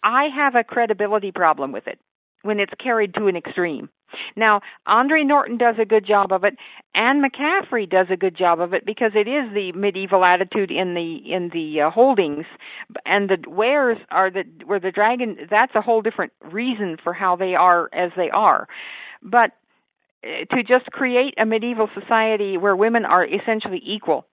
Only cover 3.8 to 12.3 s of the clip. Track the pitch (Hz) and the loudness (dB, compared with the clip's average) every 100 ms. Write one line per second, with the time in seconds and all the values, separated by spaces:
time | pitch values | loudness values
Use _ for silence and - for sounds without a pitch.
3.8 | - _ _ - - - 226 208 - - | -12 _ _ -16 -14 0 2 2 -2 -18
4.8 | - 214 269 311 294 285 262 233 240 220 | 0 2 4 2 4 2 0 0 0 2
5.8 | 220 220 196 208 196 190 190 269 - - | 2 2 4 2 2 0 0 -4 -20 -20
6.8 | _ - 233 277 277 - 294 381 392 240 | _ 0 2 2 0 0 -2 -2 -2 -4
7.8 | 196 185 185 185 185 165 180 170 175 185 | 0 2 2 0 -2 0 2 2 0 -4
8.8 | - 214 226 208 208 277 247 208 190 175 | -4 -2 0 2 0 -2 -2 -4 -6 -2
9.8 | 202 185 190 190 185 180 185 226 196 - | -2 -2 0 4 4 4 0 -2 -2 -2
10.8 | 180 175 170 160 - 185 175 170 156 151 | -4 -4 -6 -8 -8 -6 -4 -6 -6 0
11.8 | 147 180 254 240 165 | 0 4 4 4 0